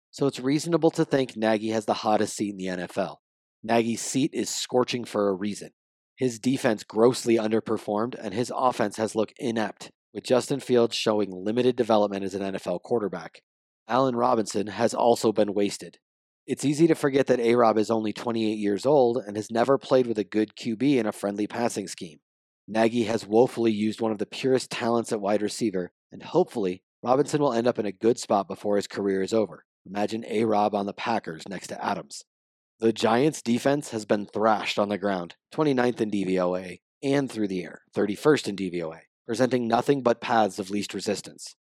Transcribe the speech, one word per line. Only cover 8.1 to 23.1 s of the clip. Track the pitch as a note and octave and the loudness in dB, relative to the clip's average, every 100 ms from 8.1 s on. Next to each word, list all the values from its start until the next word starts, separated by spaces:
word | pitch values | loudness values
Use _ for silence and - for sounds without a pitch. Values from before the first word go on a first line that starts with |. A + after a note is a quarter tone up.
| A2+ | -6
and | G#2+ F#2+ | -6 -4
his | A#2+ B2+ | -4 0
offense | C3 B2 G#2+ G2+ | 0 0 -2 -2
has | A2 G#2+ | -4 -2
looked | G#2 - | -4 -4
inept, | - A2+ G#2 - - - _ | -4 -2 -4 -8 -18 -20 _
with | G#2+ - | -12 0
Justin | B2+ A2+ C#3 | 0 2 -4
Fields | - B2 A#2 - | 2 4 4 2
showing | - G#2+ G2 | 0 0 -2
limited | F#2 F#2+ A#2 B2 B2 | -4 -4 0 2 2
development | A#2 A2 G#2 G2 | 2 4 2 0
as | G2 F#2+ | -6 -4
an | |
N | G2 | -6
F | F#2+ - | -6 -4
L | F2+ | -6
quarterback. | - A#2+ G#2 F2 - - _ _ _ _ - | -2 -2 -2 -6 -12 -18 _ _ _ _ -2
Allen | A#2+ C3+ A#2+ | 2 2 2
Robinson | B2 B2 G2+ G#2+ G2+ | 2 2 0 -4 -4
has | G2 A2+ | 0 0
also | - A#2+ A2+ A#2 | 4 4 4 4
been | G#2+ G#2 G2 | 2 0 0
wasted. | G2+ - E2+ - _ _ _ _ - | -2 -2 -12 -18 _ _ _ _ -8
It's | B2+ | -4
easy | C3+ D3 E3 | -2 4 4
to | |
forget | D#3 D3 C3+ C3 | 4 2 2 2
that | B2 | 2
A-Rob | A#2 A#2+ A2+ G#2+ | 4 6 6 4
is | G#2+ | 2
only | A2+ G#2+ | 0 -2
twenty-eight | - A#2+ A2+ A2 G#2+ | -4 -4 -2 -2 0
years | G2+ G2+ B2 | -2 0 2
old | D3 A#2+ A#2+ | 4 4 2
and | G2+ G#2 | -4 -8
has | G#2 | -4
never | A2+ A#2 C#3 | 0 2 2
played | - C3+ A#2+ | 4 2 2
with | G#2+ | 0
a | |
good | F#2+ G#2+ G#2+ - | -2 0 -2 -2
Q | A#2 G#2+ | -6 -2
B | C3+ C#3 | 2 2
in | G#2+ | 0
a | |
friendly | - G2+ G2+ G#2 | -2 -4 -4 -4
passing | A#2 A#2 - F#2 | -2 -2 -2 -6
scheme. | - F2+ D2+ _ _ _ _ - | -10 -14 -16 _ _ _ _ -4
Nagy | G#2+ A2+ A#2+ | 2 2 2
has | G#2+ | 0